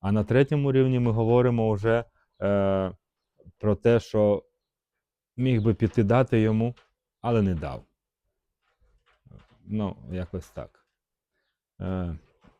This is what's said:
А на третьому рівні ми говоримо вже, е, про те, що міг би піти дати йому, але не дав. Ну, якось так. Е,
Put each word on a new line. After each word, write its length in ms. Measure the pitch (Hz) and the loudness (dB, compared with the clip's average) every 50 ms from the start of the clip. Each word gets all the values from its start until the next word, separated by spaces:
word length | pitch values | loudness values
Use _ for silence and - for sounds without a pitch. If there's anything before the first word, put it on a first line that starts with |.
А 120 | - 98 101 | -2 0 0
на 120 | 107 104 | 0 0
третьому 480 | - 120 127 139 - 151 147 139 139 131 | 2 2 2 2 2 0 -2 0 0 2
рівні 260 | 135 131 131 127 123 | 2 2 2 2 0
ми 120 | 120 120 | 0 0
говоримо 600 | 110 113 113 110 117 123 123 127 120 117 110 110 107 | 0 0 0 2 2 2 2 2 2 0 0 0 -2
вже, 320 | 104 101 113 113 117 113 _ _ _ _ _ _ _ 95 | 0 0 0 0 0 0 _ _ _ _ _ _ _ -4
е, 500 | 98 101 101 98 98 98 95 95 92 92 - _ _ _ _ _ _ _ _ _ - _ _ | 0 0 2 2 0 0 0 -2 -4 -6 -12 _ _ _ _ _ _ _ _ _ -20 _ _
про 180 | - 107 104 | -2 -2 -2
те, 240 | 95 _ 120 117 113 | 2 _ 2 2 2
що 440 | - - - 110 104 104 104 98 - _ _ _ _ _ _ _ _ _ _ _ _ _ _ _ _ _ _ | 0 -2 -2 0 2 2 2 0 -2 _ _ _ _ _ _ _ _ _ _ _ _ _ _ _ _ _ _
міг 260 | - 123 131 127 113 104 | -4 -2 0 0 2 2
би 120 | 113 110 | 0 0
піти 300 | - - 107 - - 113 | 0 0 -2 2 0 2
дати 360 | 98 117 123 131 120 - 113 | 2 4 2 2 2 2 0
йому, 340 | 110 110 110 110 113 120 120 _ _ _ _ _ _ _ _ _ | 2 2 2 0 -2 -2 -4 _ _ _ _ _ _ _ _ _
але 220 | - 120 120 113 104 | -6 -2 0 0 0
не 120 | 95 90 | 0 -2
дав. 300 | 80 76 71 65 60 - _ _ _ _ _ _ _ _ _ _ _ _ _ _ _ _ _ _ _ _ _ _ _ _ _ _ _ _ _ - - - _ _ _ _ | -4 -6 -8 -10 -12 -16 _ _ _ _ _ _ _ _ _ _ _ _ _ _ _ _ _ _ _ _ _ _ _ _ _ _ _ _ _ -20 -20 -20 _ _ _ _
Ну, 320 | - 101 107 104 95 - - - - | -8 -6 -6 -6 -6 -8 -10 -14 -12
якось 400 | 90 90 90 - - 92 82 - | -10 -10 -10 -8 -10 -12 -12 -12
так. 360 | _ - - - _ _ _ _ _ _ _ _ _ _ _ _ _ _ _ _ _ _ _ _ _ _ | _ -16 -16 -16 _ _ _ _ _ _ _ _ _ _ _ _ _ _ _ _ _ _ _ _ _ _
Е, 380 | 95 92 92 92 90 87 82 - _ _ _ _ _ - _ _ | -10 -8 -6 -6 -6 -6 -8 -12 _ _ _ _ _ -20 _ _